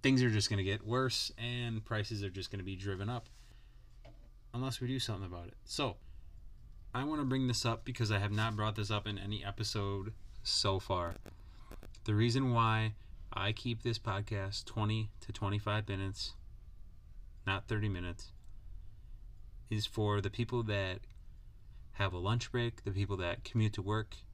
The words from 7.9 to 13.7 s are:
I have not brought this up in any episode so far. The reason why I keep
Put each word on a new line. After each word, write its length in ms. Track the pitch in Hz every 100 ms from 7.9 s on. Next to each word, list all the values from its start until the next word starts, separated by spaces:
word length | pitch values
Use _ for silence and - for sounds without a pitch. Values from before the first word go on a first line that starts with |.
| 120 107
I 80 | 104
have 140 | 101
not 240 | 104 110 107
brought 200 | 107 104
this 140 | 101
up 160 | 107 107
in 120 | 101
any 260 | 101 107
episode 680 | 101 101 107 110 98 98 98 - - -
so 360 | - - 104 95
far. 340 | - 92 85 82 - - - - - - - -
The 100 | -
reason 380 | 107 120 123 135
why 420 | 117 113 110 110 107 - - -
I 200 | 92 98
keep 300 | 107 123